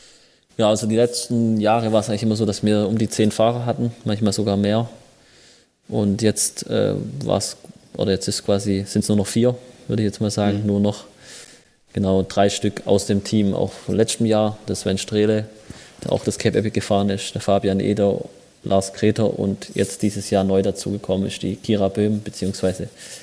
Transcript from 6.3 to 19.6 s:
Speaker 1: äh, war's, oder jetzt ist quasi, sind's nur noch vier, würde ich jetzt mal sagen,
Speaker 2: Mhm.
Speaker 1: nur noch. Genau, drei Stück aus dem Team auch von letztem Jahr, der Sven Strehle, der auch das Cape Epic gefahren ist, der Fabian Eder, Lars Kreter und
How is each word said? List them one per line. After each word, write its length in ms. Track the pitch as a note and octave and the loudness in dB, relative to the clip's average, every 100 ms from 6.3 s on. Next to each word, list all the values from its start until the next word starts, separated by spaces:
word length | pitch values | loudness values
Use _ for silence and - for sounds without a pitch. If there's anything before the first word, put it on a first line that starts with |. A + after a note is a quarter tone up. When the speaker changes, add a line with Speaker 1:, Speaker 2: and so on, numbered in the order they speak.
| G#2 - - - | 2 -2 -4 -4
Speaker 1:
äh, 260 | A2 G#2 G2+ - C3+ | 0 0 -2 -6 -6
war's, 320 | G#2+ G2 - - - - - - | -2 0 -2 -8 -18 -20 -16 -4
oder 160 | G2+ | 0
jetzt 160 | F#2+ - | 0 -2
ist 160 | - | -4
quasi, 400 | - G2+ G#2 G2 G2 | 0 0 0 -2 0
sind's 220 | A2 - | -2 2
nur 80 | G#2 | 2
noch 100 | G2 | 2
vier, 300 | A#2 A#2+ B2 - - - | 2 2 0 -8 -14 -4
würde 140 | A2+ | -2
ich 40 | G#2+ | -2
jetzt 140 | - | -2
mal 100 | G#2+ | -2
sagen, 300 | G#2 G#2 G2+ | 0 0 0
Speaker 2:
Mhm. 60 | G#2 | 0
Speaker 1:
nur 140 | G2+ | 2
noch. 240 | G2+ G#2 - - - - - - _ _ _ | 2 0 -10 -20 -20 -20 -20 -20 _ _ _
Genau, 340 | - F#2+ F#2+ F#2 | -2 2 2 2
drei 220 | - G2+ | 2 2
Stück 320 | - G#2 - - | 2 -2 -4 0
aus 200 | G2+ - | 2 2
dem 180 | G2+ | -2
Team 300 | G2 A2 G2+ | 2 2 2
auch 180 | F2+ G2+ | 0 -2
von 240 | - - G2 | -4 -4 0
letztem 300 | A2+ - A2+ | 0 0 2
Jahr, 320 | A2 G#2+ G#2+ - | 2 2 -2 -6
der 80 | G2+ | -4
Sven 220 | G2+ F#2+ | -2 -4
Strehle, 480 | - G#2+ G#2 G#2+ A2 - - - - - | -2 0 2 0 -2 -12 -20 -20 -20 -12
der 80 | - | -4
auch 120 | G#2+ | -2
das 120 | - - | -2 -2
Cape 220 | A2+ F2+ | 0 0
Epic 160 | G#2+ | 0
gefahren 340 | G#2+ - G2+ G2 | -2 0 0 2
ist, 260 | G2 - | -2 -6
der 60 | A2 | -6
Fabian 400 | - G2 G2+ G2 | 0 2 2 0
Eder, 400 | G2 G#2 G2+ - - - - _ | 0 2 2 0 -6 -14 -20 _
Lars 280 | - G2 - | 0 0 0
Kreter 460 | - G#2+ A2 G#2+ - | 0 0 2 0 0
und 320 | G2 G2+ | -2 -2